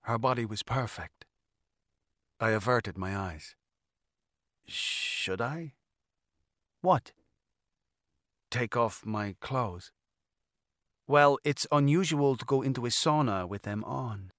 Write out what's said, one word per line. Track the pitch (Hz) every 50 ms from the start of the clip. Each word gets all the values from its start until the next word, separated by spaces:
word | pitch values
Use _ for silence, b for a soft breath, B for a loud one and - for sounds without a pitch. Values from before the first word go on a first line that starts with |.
| _
Her | - 117 113
body | 110 131 127 120 117
was | 107 107 104 -
perfect. | - 117 131 127 104 - - - - _ _ - _ _ _ _ _ _ _ _ _ _ _ _ _ _ _ _ _ _ _ _ _ _ _
I | - 110
averted | 110 107 95 117 127 120 110 - 90
my | 95 95 92 98
eyes. | 98 98 92 82 76 - - - _ _ _ _ _ _ _ _ _ _ _ _ _ _ _ _ _ _ _ _ _ _
"Should | - - - - - - - - - - - - - 95 92 117
I?" | 123 143 165 165 156 - _ _ _ _ _ _ _ _ _ _ _ _ _ _ _ _ _ _ _ _ _
"What?" | - 180 185 131 - - - _ _ _ _ _ _ _ _ _ _ _ _ _ _ _ _ _ _ _ _ _ _ _ _ _ _ _
"Take | - 123 123 110 -
off | 123 117 113 - - -
my | 107 107 107 104 101 95 _
clothes." | - - 135 131 123 104 90 87 - - _ _ _ _ _ _ _ _ _ _ _ _ _ _ _ _ _ _ _ _ _ _ _
"Well, | - 135 147 147 143 139 131 _
it's | 151 143 - - -
unusual | - 147 143 139 147 170 190 156 160 147 143 139 135
to | 117 -
go | - 143 135 131
into | 135 131 127 120
a | 120
sauna | 117 - - 160 151 151 147 120 101 95 90
with | 87 98 101 -
them | 101 104 107 104
on." | - 127 135 131 120 110 101 98 92 -